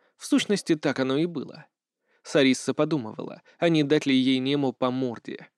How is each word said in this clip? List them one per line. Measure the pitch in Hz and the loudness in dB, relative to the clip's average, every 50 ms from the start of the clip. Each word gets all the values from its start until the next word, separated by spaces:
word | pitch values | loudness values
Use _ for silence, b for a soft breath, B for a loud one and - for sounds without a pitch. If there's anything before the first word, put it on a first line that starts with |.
| _ _ _ | _ _ _
В | _ - | _ -2
сущности, | - 294 262 - - 208 190 - - 165 | 0 0 0 2 2 -2 -2 0 -2 -2
так | 151 - 147 127 - | 0 0 -2 -2 0
оно | 131 131 135 | -2 -2 0
и | 147 165 | -2 -2
было. | 180 170 139 117 - - - - _ _ _ _ _ _ _ _ _ _ _ | -2 -4 -8 -10 -12 -14 -20 -20 _ _ _ _ _ _ _ _ _ _ _
Сарисса | _ - - 156 139 131 127 - - - 127 | _ 0 2 4 6 6 4 2 0 -4 0
подумывала, | - 151 156 165 147 113 107 - - - - - - b b b | 0 0 0 0 -4 -4 -8 -10 -10 -12 -12 -14 -18 b b b
а | b 175 175 | b 0 2
не | 165 156 147 | 4 4 4
дать | 139 151 151 - | 2 2 2 2
ли | 139 131 | 2 2
ей | 131 127 131 131 | 4 4 2 2
Немо | 131 127 135 143 147 139 131 120 | 0 0 -2 0 0 0 -2 -2
по | - 127 127 | -2 -2 -2
морде. | 127 131 131 123 113 107 - - - - - - _ | -2 -2 -4 -4 -6 -8 -12 -12 -14 -14 -14 -20 _